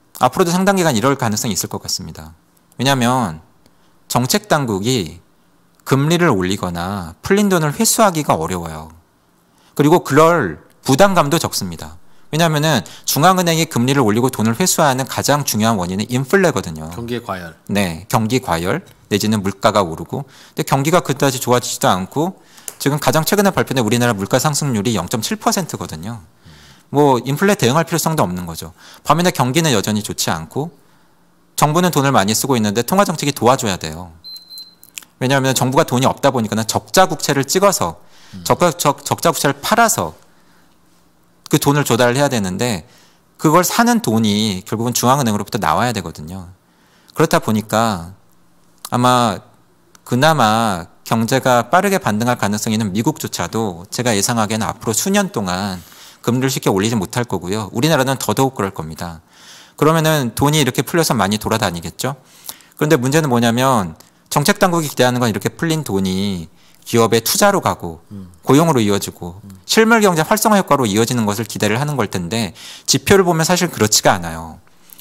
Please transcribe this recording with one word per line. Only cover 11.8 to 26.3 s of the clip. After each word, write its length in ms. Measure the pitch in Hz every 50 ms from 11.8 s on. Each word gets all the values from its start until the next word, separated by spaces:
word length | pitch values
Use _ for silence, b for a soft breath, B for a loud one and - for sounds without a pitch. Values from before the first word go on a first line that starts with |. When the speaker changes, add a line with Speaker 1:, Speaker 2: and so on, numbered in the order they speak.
| - 78 - - b b b b b b -
Speaker 1:
왜냐하면은 480 | 151 170 165 156 147 147 160 151 113 - B B B B
중앙은행이 640 | - - - 151 180 190 185 180 170 165 160 127
금리를 340 | - - 117 117 127 139 143
올리고 300 | 131 104 104 117 120 131
돈을 280 | - - 107 110 113 -
회수하는 480 | 185 180 - - 165 143 127 131 135
가장 380 | - - - 98 - 139 147 143
중요한 320 | - - 107 107 113 117
원인은 300 | 98 87 87 92 95 107 -
인플레거든요. 840 | 123 127 139 135 - 196 190 170 - 101 92 90 80 78 78 80
Speaker 2:
경기 320 | 87 98 117 117 123 117 110
과열. 340 | - 98 92 87 82 80 _ _ -
Speaker 1:
네, 380 | 98 101 101 90 82 80 92 _
경기 320 | - 120 107 110 123 127
과열 440 | - - 85 82 85 92 123 165 - b b b b b
내지는 340 | 107 101 101 107 110 107 92
물가가 400 | 98 98 - - - 98 107 98
오르고. 420 | 82 80 80 82 - - 131 139 B B B B B
근데 140 | B - -
경기가 360 | - - 135 139 156 170 175
그다지 400 | - - 240 - 151 135 123 123
좋아지지도 480 | - 120 123 123 120 - - - - 131
않고 520 | 101 92 92 - - 139 156 185 190 B B B B B B B B B
지금 200 | - 147 139 147
가장 260 | - - 127 156 160
최근에 260 | - - 196 208 196
발표된 340 | - - 120 - - 135 120
우리나라 280 | - 139 120 123 120 117
물가 260 | 95 98 - - 131
상승률이 580 | 131 156 147 143 160 143 123 104 98 123 117
영점칠 400 | 95 82 180 - 117 107 - 220
퍼센트거든요. 840 | 214 - 247 208 202 175 - - 98 90 82 - 78 80 104 120 113 - _